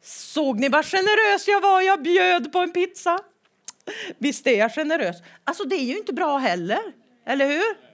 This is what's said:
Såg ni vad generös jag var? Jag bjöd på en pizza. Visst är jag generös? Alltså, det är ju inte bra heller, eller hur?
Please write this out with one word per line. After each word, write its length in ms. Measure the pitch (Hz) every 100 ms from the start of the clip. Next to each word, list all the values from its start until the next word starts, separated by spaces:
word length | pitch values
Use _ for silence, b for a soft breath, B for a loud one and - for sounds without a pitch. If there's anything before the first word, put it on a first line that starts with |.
Såg 580 | - - - - 294 220
ni 80 | 269
vad 160 | 285
generös 640 | 311 381 381 427 427 403 -
jag 120 | 403
var? 200 | 381 381
Jag 220 | 381 392
bjöd 500 | 285 359 370 349 294
på 60 | 370
en 140 | 359
pizza. 480 | 339 359 - - 349 - _ _ _ - - - 415 370 -
Visst 280 | 277 - -
är 120 | 226
jag 160 | 220
generös? 420 | 233 302 330 208 175 B B
Alltså, 200 | - 339
det 120 | 349 370
är 80 |
ju 140 | 254 330
inte 140 | 415
bra 260 | 285 339 277
heller, 540 | 262 180 175 254 440 - _ _
eller 220 | - 269 277
hur? 300 | 294 427 415 -